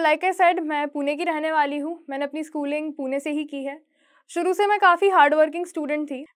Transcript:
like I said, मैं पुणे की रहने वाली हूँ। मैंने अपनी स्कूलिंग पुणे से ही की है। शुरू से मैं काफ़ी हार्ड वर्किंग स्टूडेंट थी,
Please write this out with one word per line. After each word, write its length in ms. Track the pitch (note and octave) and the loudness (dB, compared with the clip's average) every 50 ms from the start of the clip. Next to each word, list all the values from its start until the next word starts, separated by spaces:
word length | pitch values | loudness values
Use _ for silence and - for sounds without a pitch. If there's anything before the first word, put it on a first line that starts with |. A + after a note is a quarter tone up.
| E4 | 6
like 200 | D#4 D4+ D#4 E4+ | 4 2 2 2
I 140 | F#4+ F#4 F4+ | 0 2 4
said, 220 | F#4 E4+ F4+ F4 | 4 4 4 2
मैं 280 | E4 D4+ D4+ D4 D4 C#4+ | -2 -2 -2 -2 -4 -4
पुणे 280 | C#4+ D4 C#4+ C#4+ D4 | -4 -4 -2 -2 -2
की 80 | C#4+ F4 | -2 -2
रहने 280 | F4 D#4+ D4+ D4+ D#4+ | -2 -2 -2 -2 0
वाली 260 | D#4+ D#4 D4 C#4+ C#4+ D4 | 0 0 0 0 -2 -4
हूँ। 280 | C#4+ D#4 E4+ E4+ - - | -6 -6 -8 -10 -10 -10
मैंने 160 | C4+ C4+ C#4+ | -6 -6 -6
अपनी 180 | C#4+ C#4+ D#4 D#4 | -6 -6 -8 -8
स्कूलिंग 500 | D4+ - D4+ C#4+ C#4+ D4 D4+ D#4 D#4 D4 | -6 -6 -6 -4 -4 -4 -4 -4 -6 -8
पुणे 260 | - C#4 C4 C4+ C#4 | -8 -6 -4 -4 -4
से 120 | C#4 D#4 | -4 -4
ही 120 | D4 D4+ D4+ | -4 -4 -6
की 200 | D4+ - C#4 C4+ | -6 -8 -8 -8
है। 180 | C#4 C#4 D#4 _ _ _ _ _ _ _ _ _ _ | -10 -10 -12 _ _ _ _ _ _ _ _ _ _
शुरू 240 | - E4+ F4 F4+ F#4 | -6 -2 -2 0 0
से 140 | F4+ G#4 G4+ | 0 2 2
मैं 120 | G#4 G4+ | 2 4
काफ़ी 300 | G4+ F#4 F4 E4+ G4 G4 | 6 4 6 6 4 4
हार्ड 240 | F#4+ F4 C#4+ D4 D4 | 6 6 6 6 6
वर्किंग 320 | D#4 D#4 D#4 D4+ E4+ F4 | 4 4 2 2 -4 -8
स्टूडेंट 460 | F4 - D#4+ D4+ C4 D4 D4+ D4+ C#4+ | -6 -6 -6 -4 -4 -4 -4 -4 -6
थी, 140 | C#4+ B3+ D4 - _ | -8 -10 -10 -14 _